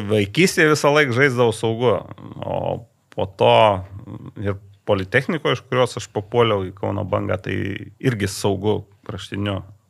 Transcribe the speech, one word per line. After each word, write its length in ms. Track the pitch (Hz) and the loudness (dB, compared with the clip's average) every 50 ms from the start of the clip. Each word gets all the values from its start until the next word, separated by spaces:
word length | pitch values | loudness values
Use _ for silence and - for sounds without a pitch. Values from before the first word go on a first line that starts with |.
| 107 | 0
vaikystėje 680 | 104 107 107 101 98 104 147 180 190 - 190 160 151 | 0 0 0 0 0 2 2 2 4 4 4 4 4
visą 220 | 156 147 - 147 147 | 4 4 4 4 4
laiką 220 | 151 151 127 113 | 4 4 2 4
žaisdavau 340 | 123 143 139 120 123 123 117 | 4 2 4 4 4 2 2
saugu. 460 | 104 - - 113 113 113 127 120 98 - - - - - - - - | 2 0 -2 -2 -2 0 2 2 2 0 -2 -8 -16 -18 -18 -16 -14
O 500 | - - - - - - - - 92 - - _ _ _ | -10 -8 -6 -6 -4 -4 -4 -6 -6 -8 -14 _ _ _
po 200 | _ _ 98 98 | _ _ -6 -6
to 240 | 95 - - 113 120 120 113 110 107 101 92 92 - - 92 - - - - - - - | -6 -2 2 4 6 6 6 6 6 4 2 -4 -8 -14 -18 -16 -16 -16 -16 -16 -16 -12
ir 200 | - 95 101 98 98 - - - _ | -6 -6 -6 -6 -6 -10 -20 -20 _
Politechniko, 720 | _ - 104 98 92 95 - 131 143 - 180 147 - 147 135 | _ 0 0 0 0 0 0 0 0 0 -4 -2 -2 -2 -2
iš 60 | - | -2
kurios 320 | - _ 127 127 123 - - | -4 _ 0 0 0 0 -2
aš 140 | 120 - - | -6 -12 -8
papuoliau 540 | - 107 101 - - 120 117 110 104 98 92 | -8 -8 -8 -2 2 2 2 4 2 0 -2
į 60 | 90 95 | -6 -8
Kauno 300 | - 107 104 101 101 98 | -6 -6 -4 -4 -4 -4
Bangą, 300 | 92 104 104 104 98 98 | -2 -2 -2 -2 -4 -4
tai 200 | 98 98 101 98 101 98 98 - - - 98 - | -4 -4 -6 -6 -6 -6 -6 -8 -10 -12 -16 -14
irgi 300 | - - 131 120 101 101 | -6 -4 -2 -2 -2 -4
saugu 520 | 95 - - - 104 98 95 98 110 - 92 - - _ _ | -4 -4 -4 -2 -2 -2 0 -2 -2 -2 -2 -6 -10 _ _
kraštiniu. 580 | _ - 110 95 - - 98 98 104 101 95 95 92 - - _ _ | _ -14 -14 -14 -12 -10 -8 -6 -4 -4 -4 -6 -8 -12 -18 _ _